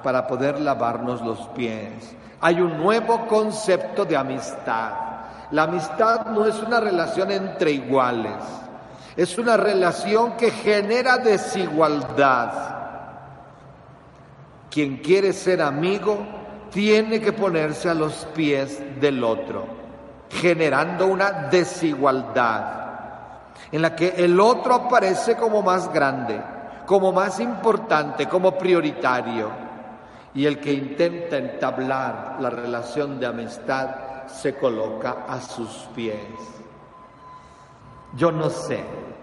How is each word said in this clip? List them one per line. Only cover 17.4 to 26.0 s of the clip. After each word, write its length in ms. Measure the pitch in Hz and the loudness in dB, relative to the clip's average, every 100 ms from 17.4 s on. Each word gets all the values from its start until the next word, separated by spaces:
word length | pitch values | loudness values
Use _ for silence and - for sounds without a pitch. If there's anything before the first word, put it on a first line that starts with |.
| 190 165 156 151 180 | 0 2 0 0 0
a 40 | |
los 340 | 165 156 147 - - | 0 0 -4 -10 -2
pies 640 | 151 139 135 - - 131 | 2 2 0 -6 -10 0
del 240 | 143 135 | 0 2
otro, 420 | 117 110 - 107 95 - - - - - - | 0 0 -2 -8 -8 -12 -16 -18 -18 -20 -12
generando 800 | - 170 165 156 135 160 175 190 | 0 2 4 4 2 0 2 2
una 240 | 190 196 | 2 0
desigualdad 1300 | 180 143 180 165 - 160 143 139 131 120 127 120 107 113 - - - - - - - - - - | 0 2 2 2 0 -2 2 2 2 0 0 2 0 -4 -8 -10 -12 -14 -16 -18 -20 -20 -20 -8
en 100 | 151 | 0
la 140 | 165 160 | 0 2
que 200 | 175 180 | 0 2
el 200 | 175 175 | 4 6
otro 360 | 214 254 254 | 6 4 4
aparece 640 | 247 247 247 190 185 - 226 | 2 4 4 4 0 0 2
como 240 | 233 208 | 2 2
más 320 | 190 185 170 | 2 2 2
grande, 480 | 156 | 2